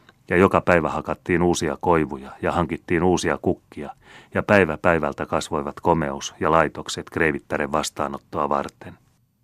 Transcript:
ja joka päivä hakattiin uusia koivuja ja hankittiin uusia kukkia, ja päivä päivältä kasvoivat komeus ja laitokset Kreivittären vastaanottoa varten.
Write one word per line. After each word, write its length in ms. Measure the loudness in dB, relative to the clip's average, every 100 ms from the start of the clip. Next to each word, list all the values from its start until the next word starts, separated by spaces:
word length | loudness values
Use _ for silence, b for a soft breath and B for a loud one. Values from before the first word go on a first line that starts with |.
| b b _
ja 80 | 4
joka 240 | 4 4
päivä 280 | 4 4 2
hakattiin 520 | -4 -6 -8 -2 0
uusia 360 | 2 0 -2 -4
koivuja 500 | 2 2 2 -6 -14 -8
ja 100 | -4
hankittiin 520 | -2 -2 -4 -4 0
uusia 340 | 2 2 0 -2
kukkia, 540 | -2 -4 _ -14 -14 -16 B B B
ja 100 | -6
päivä 340 | 4 4 4 2
päivältä 480 | 2 2 0 -4 -4
kasvoivat 540 | -4 -2 -4 -6 -4
komeus 560 | 0 0 0 -6 -12 -4
ja 120 | 2
laitokset 580 | 4 2 -2 -10 -10 -8
Kreivittären 600 | -2 0 0 -4 -6 -2
vastaanottoa 800 | -2 -4 -6 -6 -8 -10 -4 -2
varten. 480 | -2 -4 -12 -20 -20 _ _ _ _